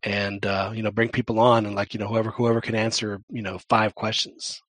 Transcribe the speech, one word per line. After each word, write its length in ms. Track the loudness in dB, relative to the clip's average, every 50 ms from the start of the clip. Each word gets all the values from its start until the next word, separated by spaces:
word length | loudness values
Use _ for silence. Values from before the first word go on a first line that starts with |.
| -4
and, 420 | -2 -2 -2 -2 -2 -4 -4 -2
uh, 260 | -2 0 0 -2 -2 -4
you 80 | -4 -4
know, 80 | -2
bring 180 | 2 2 0 0
people 300 | 2 -2 -2 0 2 4
on 260 | 6 6 6 6 4
and, 100 | 0 -2
like, 180 | -2 -4 -4 -4
you 60 | -6
know, 80 | -4 0
whoever, 240 | 0 0 0 -2
whoever 300 | -2 0 2 2 2 2
can 140 | 0 -2 -2
answer, 460 | 0 0 0 0 -2 -4 -4 -6 -6 -10 _
you 100 | -10 -8
know, 160 | -6 -6 -8 -8 -2 _
five 260 | 2 4 4 2 -2
questions 680 | -2 -4 -2 -2 -2 -4 -4 -6 -12 -12 -12 -12 -12 _